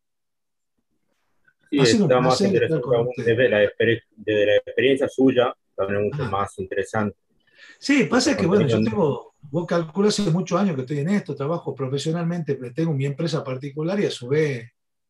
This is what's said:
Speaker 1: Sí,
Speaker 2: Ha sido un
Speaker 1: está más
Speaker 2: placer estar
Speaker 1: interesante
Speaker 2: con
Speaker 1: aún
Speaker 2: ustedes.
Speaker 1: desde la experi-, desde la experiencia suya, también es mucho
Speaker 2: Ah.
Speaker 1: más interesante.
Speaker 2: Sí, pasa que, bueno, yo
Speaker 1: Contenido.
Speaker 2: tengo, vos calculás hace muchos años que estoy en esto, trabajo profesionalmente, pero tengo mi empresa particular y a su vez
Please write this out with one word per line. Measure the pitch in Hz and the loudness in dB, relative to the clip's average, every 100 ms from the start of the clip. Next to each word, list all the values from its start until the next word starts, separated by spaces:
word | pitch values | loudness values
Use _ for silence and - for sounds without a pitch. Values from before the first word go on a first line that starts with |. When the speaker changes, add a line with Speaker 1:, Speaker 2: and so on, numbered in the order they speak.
| _ _ _ _ _ _ _ _ _ _ _ _ _ _ _ _ _ | _ _ _ _ _ _ _ _ _ _ _ _ _ _ _ _ _
Speaker 1:
Sí, | - | 2
Speaker 2:
Ha | - | 4
sido | 226 175 | 4 4
un | |
Speaker 1:
está | 127 | 4
más | 127 127 | 4 2
Speaker 2:
placer | 196 | 2
estar | - | 2
Speaker 1:
interesante | 117 156 | 0 -2
Speaker 2:
con | - 117 | 0 0
Speaker 1:
aún | 120 | 0
Speaker 2:
ustedes. | - 117 113 | -2 0 2
Speaker 1:
desde | 127 | 2
la | 104 | 4
experi-, | 104 - 113 113 - - | 2 2 0 0 -4 -10
desde | 107 104 104 | -2 0 4
la | 104 | 2
experiencia | - - 120 131 110 | 0 0 2 2 0
suya, | - 131 120 123 - _ - | 2 2 4 0 -2 _ -6
también | 98 101 | -4 -2
es | 104 | -2
mucho | 143 | -4
Speaker 2:
Ah. | - | -4
Speaker 1:
más | 95 98 - | -4 -4 -6
interesante. | 95 98 95 110 104 - _ _ _ _ - - | -8 -6 -4 -2 -4 -6 _ _ _ _ -20 -8
Speaker 2:
Sí, | - 285 196 | 0 2 2
pasa | 247 302 233 | 2 2 0
que, | 180 | 2
bueno, | 202 151 | 2 2
yo | - | 2
Speaker 1:
Contenido. | 233 | 0
Speaker 2:
tengo, | 214 156 127 - _ | 0 0 -2 -8 _
vos | - 143 175 | -8 -6 -2
calculás | 170 160 185 208 202 | -2 -2 0 0 2
hace | 202 | 0
muchos | 165 175 175 | 0 0 0
años | 196 | 0
que | 143 | -2
estoy | 127 151 | -4 -4
en | 147 | -2
esto, | 202 - 139 | -2 -2 -6
trabajo | 139 170 - - | -4 -4 -6 -8
profesionalmente, | 131 139 160 170 170 175 156 139 | -4 -4 -2 -2 -2 -4 -4 -6
pero | 123 | -6
tengo | - 165 | -4 -2
mi | 139 139 | -2 -2
empresa | 139 160 147 | -4 -4 -4
particular | 131 127 139 139 160 208 | -6 -8 -10 -8 -4 -2
y | 165 | -2
a | |
su | - 123 | -4 -2
vez | 147 151 127 117 _ _ _ _ | 0 0 -4 -10 _ _ _ _